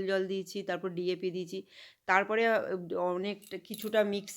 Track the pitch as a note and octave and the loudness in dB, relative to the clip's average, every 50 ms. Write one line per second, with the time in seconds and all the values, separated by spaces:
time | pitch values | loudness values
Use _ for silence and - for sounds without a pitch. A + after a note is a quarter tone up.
0 | F#3+ F#3+ G3 F#3+ F#3+ F#3 G3 F#3+ F#3 E3 - G3+ F#3 F3 F3+ F3 F3+ F#3+ F3 E3+ | 2 2 2 2 2 0 -2 -4 -4 -6 -6 -8 -4 -4 -4 -2 -2 -4 -4 -2
1 | F3+ F3+ F3+ F3 F#3+ F#3 E3+ F#3 F3+ E3+ F#3+ F#3+ - _ - - - - - _ | 0 0 -2 0 -2 -4 -4 -4 -6 -6 -8 -10 -10 _ -18 -20 -20 -20 -20 _
2 | - - F#3 F#3+ G3+ G3+ G#3+ A3 A#3 A3+ A3+ G#3+ - - F#3+ F#3 F3 E3 F3+ F3+ | 0 4 4 6 6 4 2 4 4 4 4 4 2 0 -2 -4 -4 -4 -2 0
3 | F3 F3+ F3+ F3+ F#3 G3+ G3+ G3+ - - G3+ F3+ - - A3 G#3 - G#3+ G#3+ A3 | 0 2 0 0 -2 -4 -6 -6 -10 -10 -12 -10 -10 -10 -12 -8 -6 0 2 4
4 | G#3 G#3 G3+ G3+ G3 - - | 4 4 2 -2 -4 -6 -12